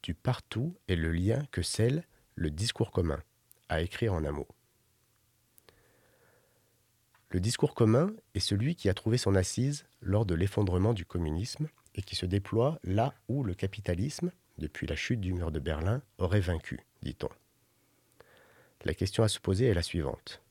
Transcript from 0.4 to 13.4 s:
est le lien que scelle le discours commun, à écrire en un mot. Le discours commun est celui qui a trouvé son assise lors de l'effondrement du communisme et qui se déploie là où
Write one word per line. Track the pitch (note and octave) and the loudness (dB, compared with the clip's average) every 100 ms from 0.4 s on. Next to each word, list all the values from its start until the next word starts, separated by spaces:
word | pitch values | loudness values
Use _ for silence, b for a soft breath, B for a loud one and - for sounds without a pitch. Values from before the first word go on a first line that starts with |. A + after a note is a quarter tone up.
| - G#2+ D3 F3+ - | -4 -6 -4 -8 -2
est | F2+ | 0
le | D#2+ | 2
lien | E2 F#2 B2 C#3+ | 2 2 0 -2
que | - | -4
scelle | E2+ - A2+ D3 - b b - | -4 0 2 2 -4 b b -4
le | D#2+ | -4
discours | D2+ A2 - - | -2 -4 -2 -2
commun, | - E2+ C#2 - _ _ _ _ | 0 0 -2 -8 _ _ _ _
à | E2 | -2
écrire | F2 - A2+ | -2 -2 0
en | F2+ D2 | 0 -2
un | |
mot. | D2 C#2 - _ _ _ _ _ _ _ _ _ _ b b b b b b b b b b b b _ _ _ _ _ | -4 -8 -14 _ _ _ _ _ _ _ _ _ _ b b b b b b b b b b b b _ _ _ _ _
Le | F#2+ | 0
discours | G2 - D3 | 0 0 -2
commun | - A2+ A#2 F3+ A3 _ - | 4 6 6 4 -2 _ -4
est | |
celui | - G2+ B2 E3 | -2 0 0 0
qui | G2 | 0
a | |
trouvé | F#2 - B2 | 0 0 0
son | - G2 | 4 2
assise | F#2 - B2+ C#3+ - _ | 2 0 0 -2 -10 _
lors | - G2+ A2 | 0 0 2
de | E2 | 2
l'effondrement | G2 - G2+ F2+ G2+ | 2 2 2 4 2
du | A2+ E2+ | 0 -4
communisme | F2 E2 D#2 A#2 - D3+ _ _ - | -2 -2 -2 -4 -6 -8 _ _ -12
et | |
qui | - - | -8 -4
se | F#2 | 0
déploie | G2+ G2 A2 B2+ D#3+ | 0 0 2 2 0
là | - G2 B2+ - - | -2 2 0 -2 -6
où | C3 | -2